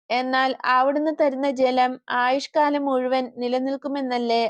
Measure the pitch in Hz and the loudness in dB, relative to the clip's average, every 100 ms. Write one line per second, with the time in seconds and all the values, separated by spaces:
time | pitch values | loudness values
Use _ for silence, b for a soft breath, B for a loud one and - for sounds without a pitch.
0 | - 240 254 262 262 - - 254 269 285 | -4 -2 0 0 0 -2 0 2 4 2
1 | 311 311 302 262 285 254 254 254 254 254 | 0 2 0 0 -2 0 0 2 0 -2
2 | - 247 247 269 - 320 294 285 277 262 | -6 -2 0 0 -2 0 2 2 0 0
3 | 254 262 247 240 240 254 262 269 277 277 | 0 -2 -4 -6 -4 -2 -2 -4 -6 -6
4 | 262 240 240 233 | -4 -2 0 0